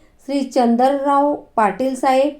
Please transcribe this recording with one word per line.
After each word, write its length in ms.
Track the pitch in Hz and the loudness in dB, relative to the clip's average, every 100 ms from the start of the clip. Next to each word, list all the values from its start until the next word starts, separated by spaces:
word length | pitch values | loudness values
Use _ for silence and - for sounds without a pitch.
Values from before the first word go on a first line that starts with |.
| _ _ - | _ _ -6
श्री 160 | 277 | -6
चंद्रराव 920 | 269 277 233 233 262 277 277 285 294 294 - - | -2 0 2 2 2 0 0 2 2 -2 -6 -2
पाटील 400 | 208 196 262 262 | 0 0 -4 -2
साहेब, 380 | 269 262 285 | 0 2 0